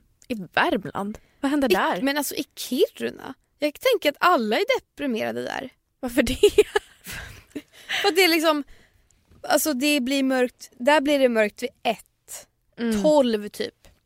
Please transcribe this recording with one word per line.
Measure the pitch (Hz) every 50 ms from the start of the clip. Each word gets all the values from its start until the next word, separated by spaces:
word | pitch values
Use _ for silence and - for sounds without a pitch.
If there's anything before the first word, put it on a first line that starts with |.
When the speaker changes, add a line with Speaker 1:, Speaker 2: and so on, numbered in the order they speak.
| _ _ _ _ _ -
Speaker 1:
I | 247
Värmland? | 208 175 - - - 262 349 294 196 - - - - 202 208 220 - _ _ _ -
Vad | 277 269
händer | 302 294 269 226
Speaker 2:
I, | 185
Speaker 1:
där? | 196 262 311 220 180
Speaker 2:
men | 254 277 277 302
alltså | 277 - -
i | - - _ -
Kiruna? | - - - 247 294 466 - - - - - - - - - - _ _ _ _ -
Jag | 294 302 - -
tänker | - 523 466 339 - 294
att | - -
alla | - 349 359 262 220 208 226
är | 330 403 539 508 370
deprimerade | _ _ _ - 285 262 220 220 165 117 165 123
där. | 123 - - - - 254 _ _ _ _ _ -
Speaker 1:
Varför | 269 240 240 285
det? | 240 262 254 -
Speaker 2:
<laughs> | 403 - - - - - - 415 - _ _ _ - - - - - - - - - _ - 294 - _ _ - - - - -
För | - 403
att | 311
det | 370 370
är | 320
liksom, | 330 320 311 320 302 294 - - - - _ _ _ _ _ _ _ _ _ _ _ -
alltså | - - - 302 - 311
det | 277 247 285 294 294 285
blir | 240 262 277 277
mörkt, | 262 262 262 254 247 254 - - - - _ -
där | 240 285 302 311
blir | 269 302 294 277
det | 262 247
mörkt | 226 220 214 208 - -
vid | 247 - _ _
ett. | - 240 196 - - _ _ _ _ - - - - _ _ _ _ _ _ -
Speaker 1:
Mm. | 233 226 220 202
Speaker 2:
Tolv | 196 302 302 294 262 240 220 208 208 202
typ, | - - 208 - - _ _ - _ _